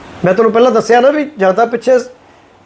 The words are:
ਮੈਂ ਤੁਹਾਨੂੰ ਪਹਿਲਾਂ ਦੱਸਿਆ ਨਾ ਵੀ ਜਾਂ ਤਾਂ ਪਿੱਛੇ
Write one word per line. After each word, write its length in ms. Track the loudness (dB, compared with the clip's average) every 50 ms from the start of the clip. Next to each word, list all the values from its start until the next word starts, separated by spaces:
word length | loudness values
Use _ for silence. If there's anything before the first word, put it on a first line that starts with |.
| -20 -20 -14 -6 -2
ਮੈਂ 80 | -2 0
ਤੁਹਾਨੂੰ 200 | 2 0 0 2
ਪਹਿਲਾਂ 180 | 2 2 2
ਦੱਸਿਆ 280 | 2 0 0 2 2 2
ਨਾ 100 | 4 2
ਵੀ 220 | 0 0 -4 -6 -4 -2
ਜਾਂ 160 | -2 0 2
ਤਾਂ 140 | 0 0 -2
ਪਿੱਛੇ 300 | -2 -4 -2 0 0 0 -2 -4 -16 _ _ _ _ _ _ _ _ _ _